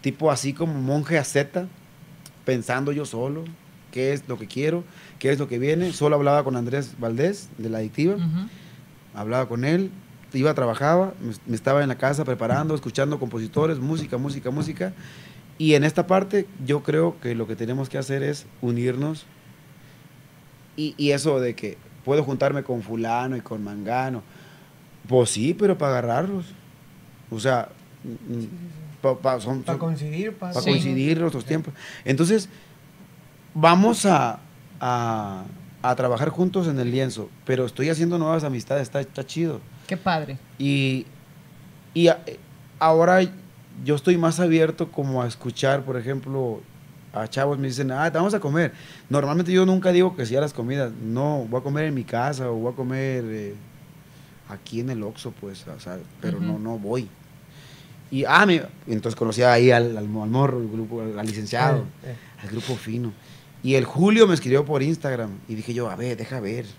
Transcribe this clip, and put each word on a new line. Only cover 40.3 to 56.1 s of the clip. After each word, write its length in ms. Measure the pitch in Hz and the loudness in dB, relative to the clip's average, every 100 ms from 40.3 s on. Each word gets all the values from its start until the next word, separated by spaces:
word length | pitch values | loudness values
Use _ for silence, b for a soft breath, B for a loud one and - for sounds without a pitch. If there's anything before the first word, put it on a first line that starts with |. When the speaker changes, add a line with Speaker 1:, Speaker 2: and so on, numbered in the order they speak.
| 135 - - | -12 -14 -4
Speaker 1:
Y, 480 | 139 139 135 131 - - - - - - - - - | 0 2 0 -2 -6 -16 -20 -20 -20 -20 -20 -20 -6
y 140 | 165 170 | 6 6
a-, 120 | 160 - - - - - - | 6 -2 -14 -18 -20 -20 2
ahora 420 | 160 160 170 185 185 - - - - - | 4 6 6 6 4 -2 -20 -20 -20 -10
yo 100 | 127 | -2
estoy 220 | 147 - 180 | 0 2 4
más 220 | 165 165 | 2 2
abierto 500 | 175 165 160 156 - | 4 4 4 0 -6
como 320 | - 139 131 | -4 -2 -2
a 40 | 120 | -2
escuchar, 560 | - 127 117 135 139 | -4 -10 0 0 2
por 140 | 131 127 | -2 -6
ejemplo, 640 | 117 135 135 135 127 107 - - - - - | -4 -6 -4 -4 -4 -4 -12 -20 -20 -20 -12
a 140 | - 110 | -8 -6
chavos 320 | - 139 139 | 0 0 0
me 100 | 135 | -2
dicen, 220 | 123 135 | -2 -4
"Ah, 200 | 131 160 | 0 0
te 80 | 160 | 2
vamos 160 | 185 | 0
a 60 | 202 | 0
comer". 320 | 151 151 160 B B B B | 0 0 0 B B B B
Normalmente 420 | 143 139 160 175 | 0 2 0 2
yo 140 | 185 | 4
nunca 280 | 190 185 185 | 6 4 4
digo 220 | 180 185 | 4 4
que 120 | 180 117 | 0 -2
sí 100 | 127 | 0
a 40 | |
las 120 | 147 | 0
comidas, 400 | 143 120 139 123 113 | -4 -4 -2 -4 -6
"No, 440 | 110 117 143 147 113 | -4 -2 0 -2 -2
voy 120 | 123 | -4
a 20 | |
comer 240 | 135 143 156 | -2 -2 -2
en 80 | |
mi 100 | 139 | -4
casa 460 | 113 117 131 135 127 | -4 -2 -2 -2 -4
o 40 | 117 | -2
voy 160 | 117 | -4
a 40 | 123 | -4
comer, 480 | 127 131 135 127 113 | -4 -2 -2 -4 -4
eh, 280 | 110 101 101 - - - - - B B B - | -8 -8 -12 -18 -20 -20 -20 -20 B B B -18
aquí 320 | 101 - 113 | -16 -10 -8
en 100 | 123 | -6
el 120 | 120 | -6
Oxxo", 300 | 104 110 123 - | -8 -10 -14 -12
pues, 260 | 101 95 - | -14 -14 -16
o 140 | 78 | -16
sea, 160 | - 90 82 | -14 -14 -16